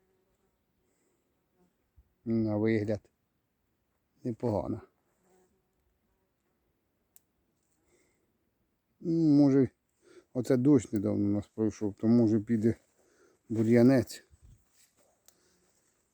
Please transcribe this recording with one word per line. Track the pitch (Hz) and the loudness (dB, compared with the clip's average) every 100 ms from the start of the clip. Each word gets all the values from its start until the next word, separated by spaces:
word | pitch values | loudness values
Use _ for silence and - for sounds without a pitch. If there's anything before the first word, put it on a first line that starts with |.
| _ _ _ _ _ _ _ _ _ _ _ _ _ _ _ _ _ _ _ _ _ _ 117 | _ _ _ _ _ _ _ _ _ _ _ _ _ _ _ _ _ _ _ _ _ _ -6
на | 113 110 104 | -4 -2 -2
вигляд | 110 110 104 104 _ _ _ _ _ _ _ _ _ _ _ _ | -2 -2 -4 -8 _ _ _ _ _ _ _ _ _ _ _ _
непогано. | 127 113 120 101 67 107 - _ _ _ _ _ _ _ _ _ _ _ _ _ _ _ _ _ _ _ _ _ _ _ _ _ _ _ _ _ _ _ _ _ _ _ _ _ _ _ _ _ | -12 -8 -4 -4 -6 -10 -12 _ _ _ _ _ _ _ _ _ _ _ _ _ _ _ _ _ _ _ _ _ _ _ _ _ _ _ _ _ _ _ _ _ _ _ _ _ _ _ _ _
Ну, | 180 | -6
може, | 165 160 143 143 135 127 _ _ _ _ - _ | 0 2 4 4 4 0 _ _ _ _ -20 _
оце | 127 120 131 | -8 -2 0
дощ | 135 139 - | 4 2 2
недавно | 107 104 101 101 | -6 -4 -2 -2
у | |
нас | 104 - | -4 -8
пройшов, | - 110 - 104 | -6 -6 -4 -8
то, | - 110 | -4 0
може, | 120 113 110 | 2 2 0
піде | 107 117 110 - _ _ _ _ _ _ - | -2 -2 -2 -4 _ _ _ _ _ _ -10
бур'янець. | 110 110 120 123 131 110 - _ _ - - _ _ _ _ _ _ _ _ _ _ _ _ _ _ _ | -4 2 4 4 2 -2 -10 _ _ -20 -20 _ _ _ _ _ _ _ _ _ _ _ _ _ _ _